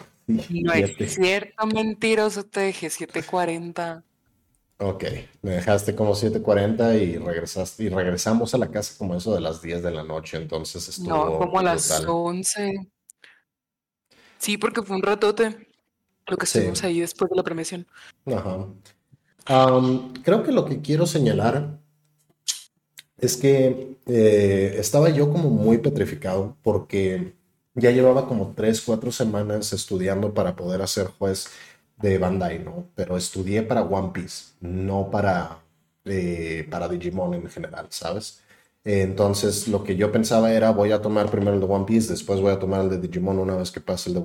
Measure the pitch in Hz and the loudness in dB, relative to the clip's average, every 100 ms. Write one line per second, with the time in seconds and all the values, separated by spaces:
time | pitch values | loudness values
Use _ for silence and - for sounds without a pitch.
0 | - _ - 113 - 170 170 165 98 - | -16 _ -2 -2 0 -2 0 2 0 -2
1 | 104 - 185 202 202 - 214 220 220 214 | -4 2 2 2 -4 -4 -2 0 -2 0
2 | 220 220 214 202 202 202 196 185 160 - | 2 4 2 -2 -6 -2 -2 -2 -8 -8
3 | 160 165 - 180 170 170 170 170 170 165 | -8 -8 -2 0 0 -2 -6 -6 -8 -8
4 | _ _ _ _ _ _ _ - 101 95 | _ _ _ _ _ _ _ -6 -4 -4
5 | 62 65 - - 101 90 98 101 107 104 | -6 -8 -12 -10 -4 -2 2 2 2 0
6 | 104 101 110 110 107 101 101 110 117 110 | 0 2 0 0 2 2 2 2 4 4
7 | 90 82 87 85 82 95 90 - 107 95 | 2 -2 -4 -4 -4 -6 -8 -4 -2 0
8 | 90 87 110 113 117 127 95 104 104 - | 0 0 0 0 0 0 -2 -4 -8 -8
9 | 98 87 110 92 82 82 82 87 87 80 | -6 -4 -2 -2 -2 -6 -8 -4 -4 -6
10 | 78 78 80 82 78 80 78 87 - - | -6 -8 -8 -10 -6 -8 -8 -12 -12 -10
11 | 175 160 156 80 175 185 180 165 160 156 | -4 -2 0 -2 0 0 0 0 0 0
12 | 160 170 170 180 190 208 202 196 185 _ | 0 -2 -2 -4 -4 -4 -4 -6 -10 _
13 | _ - - _ _ _ _ _ _ _ | _ -20 -20 _ _ _ _ _ _ _
14 | _ _ _ - - 208 214 233 196 190 | _ _ _ -8 -4 -2 -2 -2 -4 -2
15 | 196 208 208 208 220 214 - _ _ _ | 0 4 2 4 0 -2 -18 _ _ _
16 | _ _ - 185 175 113 92 92 185 170 | _ _ -8 -4 0 0 0 -2 -2 -2
17 | 170 - 180 185 170 165 160 175 - - | -2 -2 0 0 -2 -6 -8 -10 -14 -20
18 | - _ 135 104 95 95 98 - - _ | -20 _ -4 -4 -2 -6 -8 -14 -20 _
19 | _ _ _ _ - 131 131 127 127 127 | _ _ _ _ 4 6 8 6 4 0
20 | - - 165 233 311 233 151 131 - 156 | -4 -2 2 2 4 0 0 -4 0 2
21 | 170 156 117 101 113 135 - - _ _ | 2 2 2 4 2 0 -4 -10 _ _
22 | _ _ _ _ - - - _ _ - | _ _ _ _ -8 -8 -12 _ _ -20
23 | _ - 123 - 139 135 131 - - - | _ -4 -2 2 4 6 4 2 -8 -12
24 | - 120 107 104 101 98 98 101 - 143 | 0 6 8 8 6 4 2 -2 0 4
25 | 165 147 147 170 147 107 110 117 143 - | 4 4 2 2 2 4 4 4 2 0
26 | 95 - 95 95 104 - 113 101 - 98 | -2 -4 -4 -2 -4 -2 0 0 0 0
27 | 95 92 90 _ _ _ _ 123 120 123 | 0 -2 -6 _ _ _ _ 2 4 6
28 | 127 135 131 113 98 - 110 110 - 110 | 6 4 0 -4 -4 -2 0 0 -2 -4
29 | 123 - 113 104 104 104 101 98 - 92 | -4 -2 -2 -2 -2 -4 -4 -6 -4 -2
30 | 95 98 104 104 90 87 87 95 95 104 | -2 -2 -2 0 -2 -2 -6 -4 -2 -2
31 | 92 - 98 95 - - - _ _ - | -4 -4 -4 -4 -8 -16 -20 _ _ -4
32 | 104 95 90 95 87 82 - 85 - - | 0 2 2 0 -2 -4 -10 -12 -12 -8
33 | 90 90 - 98 95 107 110 117 95 98 | -4 -4 -4 -6 -2 -2 0 0 0 -2
34 | 90 - - - - - 87 92 98 98 | -2 -6 -10 -14 -18 -14 -8 -4 -2 -2
35 | 95 104 98 87 85 82 _ _ _ _ | -2 0 0 0 -4 -12 _ _ _ _
36 | 98 95 87 85 82 80 78 85 85 87 | -6 -4 -2 -4 -6 -6 -6 -6 -6 -6
37 | 87 92 90 87 85 - 80 82 - - | -6 -4 -4 -4 -8 -12 -12 -12 -12 -10
38 | 85 101 - - _ _ _ _ 107 101 | -8 -8 -10 -18 _ _ _ _ -2 0
39 | 95 95 101 98 104 98 113 101 - 92 | 2 2 2 4 0 -2 -2 -2 -2 0
40 | 104 113 110 113 113 110 110 101 104 104 | 2 2 2 4 4 4 4 4 4 2
41 | 104 107 101 104 101 101 95 98 95 113 | 2 2 2 2 2 2 2 0 2 2
42 | 107 87 - 98 98 98 95 95 95 92 | 2 -2 -2 2 2 2 0 0 0 0
43 | 90 90 95 95 92 92 90 - - 92 | -4 -2 -2 0 0 -2 -4 -8 -6 -6
44 | 92 90 | -2 -4